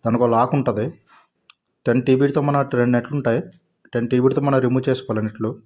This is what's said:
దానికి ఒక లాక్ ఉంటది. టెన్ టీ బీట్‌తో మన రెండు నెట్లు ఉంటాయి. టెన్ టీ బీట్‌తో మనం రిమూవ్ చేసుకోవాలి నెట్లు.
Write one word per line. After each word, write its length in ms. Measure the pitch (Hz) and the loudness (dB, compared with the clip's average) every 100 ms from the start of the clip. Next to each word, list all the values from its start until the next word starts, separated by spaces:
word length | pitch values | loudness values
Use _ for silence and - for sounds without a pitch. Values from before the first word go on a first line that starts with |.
| 117 | 0
దానికి 180 | 117 | 2
ఒక 60 | 120 | 2
లాక్ 240 | 113 123 | 2 2
ఉంటది. 320 | 147 123 104 127 - _ _ _ _ _ _ _ _ - | 0 0 -2 -6 -8 _ _ _ _ _ _ _ _ 0
టెన్ 160 | 120 | 0
టీ 100 | 127 131 | 2 2
బీట్‌తో 260 | 139 147 | 2 0
మన 160 | 143 143 139 | 0 0 0
రెండు 200 | 127 120 | 0 2
నెట్లు 200 | 120 - 143 | 0 -2 -4
ఉంటాయి. 240 | 127 117 - - _ _ _ | -2 -2 -4 -18 _ _ _
టెన్ 160 | 120 117 | -6 -2
టీ 80 | 127 | 2
బీట్‌తో 220 | 131 143 | 2 2
మనం 180 | 143 135 | 0 0
రిమూవ్ 240 | 127 127 131 | 2 0 0
చేసుకోవాలి 360 | 127 - 107 | -4 -4 -4
నెట్లు. 260 | 107 - 110 113 | -4 -6 -8 -8